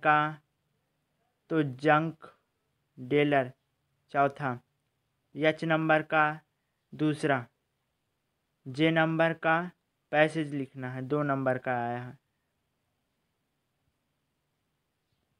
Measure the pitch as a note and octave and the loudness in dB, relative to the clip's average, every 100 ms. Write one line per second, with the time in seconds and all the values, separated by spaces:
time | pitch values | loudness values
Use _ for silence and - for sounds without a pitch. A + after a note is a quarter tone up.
0 | D#3 D3+ D3+ D#3 _ _ _ _ _ _ | 2 2 0 -6 _ _ _ _ _ _
1 | _ _ _ _ _ D#3+ D3 B2+ D3+ D3+ | _ _ _ _ _ -2 -2 0 4 4
2 | D#3+ - - _ _ _ _ _ _ - | 2 -6 -20 _ _ _ _ _ _ -18
3 | B2+ C#3+ D3 C#3 B2+ - _ _ _ _ | -2 0 2 2 0 -8 _ _ _ _
4 | _ C#3+ C#3+ C#3+ C#3+ A#2+ - _ _ _ | _ 0 0 0 -6 -6 -12 _ _ _
5 | _ _ _ C#3+ D#3 D#3 E3 D#3+ D#3+ D#3 | _ _ _ -2 0 0 0 0 4 2
6 | D#3 D#3 D3+ D#3 _ _ _ _ _ C3+ | 2 0 0 -2 _ _ _ _ _ -4
7 | D#3 D3+ D3+ C3 A#2+ _ _ _ _ _ | -2 -2 -2 -2 -4 _ _ _ _ _
8 | _ _ _ _ _ _ C3+ B2+ D#3+ E3 | _ _ _ _ _ _ -14 0 2 2
9 | D#3+ D#3+ E3 D#3+ D#3+ D#3+ F3 - _ _ | 2 2 0 0 0 0 -2 -12 _ _
10 | _ D3 D#3 D#3 D3 C#3+ C3 C3+ B2+ C3 | _ 2 2 2 -6 -6 -8 -10 -10 -8
11 | C3 D3 D3 C3+ C3 B2+ C3 B2 A#2+ A#2+ | -4 -2 0 0 0 -2 -2 -4 -4 -6
12 | B2 B2+ _ _ _ _ _ _ _ _ | -10 -18 _ _ _ _ _ _ _ _
13 | _ _ _ _ _ _ _ _ _ _ | _ _ _ _ _ _ _ _ _ _
14 | _ _ _ _ _ _ _ _ _ _ | _ _ _ _ _ _ _ _ _ _
15 | _ _ _ _ | _ _ _ _